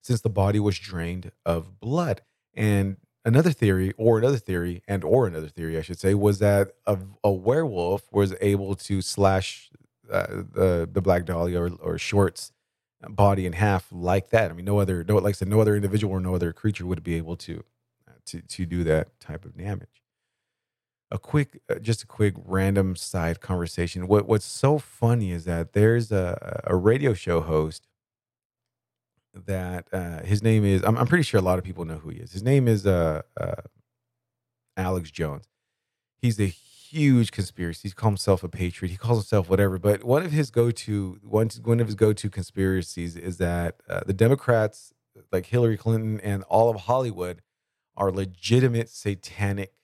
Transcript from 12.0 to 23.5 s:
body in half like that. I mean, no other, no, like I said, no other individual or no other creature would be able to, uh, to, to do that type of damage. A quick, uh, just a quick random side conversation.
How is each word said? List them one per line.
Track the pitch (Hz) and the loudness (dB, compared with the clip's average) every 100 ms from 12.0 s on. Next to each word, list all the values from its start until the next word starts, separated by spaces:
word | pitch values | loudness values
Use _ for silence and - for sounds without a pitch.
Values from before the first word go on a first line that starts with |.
| - 101 95 - - _ _ _ _ _ - | -2 2 2 0 -18 _ _ _ _ _ -18
body | 107 101 98 92 | 2 4 4 -2
in | |
half | 82 104 95 - | 0 0 0 -4
like | 90 87 98 95 | -8 0 0 2
that. | 113 98 | 0 0
I | |
mean, | 82 92 | -4 -2
no | 101 | 0
other, | 98 90 | 2 0
no, | 85 104 | 2 2
like | 95 | 2
I | |
said, | 101 95 | -2 0
no | 107 | 4
other | 107 104 | 4 2
individual | 101 104 104 | 0 0 -2
or | 95 | -2
no | 92 92 | -2 -2
other | 85 | -2
creature | 82 110 98 87 | -2 -4 -4 -6
would | 85 | -6
be | 82 82 | -4 -6
able | 82 85 | -6 -10
to, | - 80 - _ _ _ _ | -10 -14 -14 _ _ _ _
uh, | _ - | _ -16
to, | 85 | -16
to | 80 - 87 | -14 -8 -6
do | 87 | -2
that | 82 78 76 _ | 0 0 0 _
type | - 76 | -14 -14
of | - - | -14 -12
damage. | 95 98 - _ _ _ _ _ _ _ _ _ _ _ _ | -8 -8 -10 _ _ _ _ _ _ _ _ _ _ _ _
A | - | -12
quick, | - 151 143 - _ | -4 -2 -2 -8 _
uh, | - | -6
just | 110 113 | -2 -4
a | - | -6
quick | - 104 92 - | -2 -2 -2 -2
random | 95 95 98 95 90 | 0 2 2 0 -2
side | - 92 85 85 | -6 -4 -4 -4
conversation. | - | -4